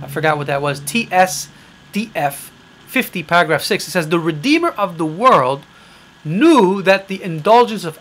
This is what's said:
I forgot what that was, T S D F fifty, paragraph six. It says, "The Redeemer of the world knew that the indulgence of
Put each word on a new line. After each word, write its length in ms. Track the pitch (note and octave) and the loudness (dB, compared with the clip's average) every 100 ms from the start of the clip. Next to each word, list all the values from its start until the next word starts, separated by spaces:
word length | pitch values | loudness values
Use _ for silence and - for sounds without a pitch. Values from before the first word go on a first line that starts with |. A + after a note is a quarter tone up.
I 60 | C#3 | -10
forgot 320 | E3 D3 D3+ | -2 0 0
what 80 | C#3+ | -2
that 160 | C#3+ | -2
was, 160 | C#3+ C#3 | -2 -4
T 300 | C#3+ A3+ - | -4 -4 -2
S 380 | F#3 F#3 - - - - - - | 2 2 0 -12 -18 -20 -20 -10
D 220 | G3+ A3 | -8 -6
F 380 | - C#3+ - - - - _ - | -4 -4 -6 -16 -20 -20 _ -8
fifty, 380 | C4 - F#3 | -6 -4 -8
paragraph 400 | D3+ E3+ D#3+ D3+ | 0 2 2 0
six. 240 | - A3 - | -2 -4 -4
It 20 | |
says, 180 | F3+ D#3 | -4 -2
"The 120 | E3 | -2
Redeemer 480 | D#3+ D3+ G3+ D#4+ E4+ | -2 -4 0 0 0
of 300 | - G3 E3 | -2 -6 -4
the 60 | |
world 600 | D#3+ D#3+ B3+ F#3 B2+ C#3 - - - - _ _ | -6 0 4 4 2 -2 -8 -20 -20 -20 _ _
knew 560 | D3+ F3+ D#4+ D4 F#3 G3 | -6 2 4 6 4 2
that 260 | F3+ F#3+ F#3+ | 2 0 0
the 120 | F#3+ | -10
indulgence 640 | G3 D#3+ D3+ A#3 A#3+ G#3+ | -8 -4 4 4 4 0
of 140 | F3 - | -10 -12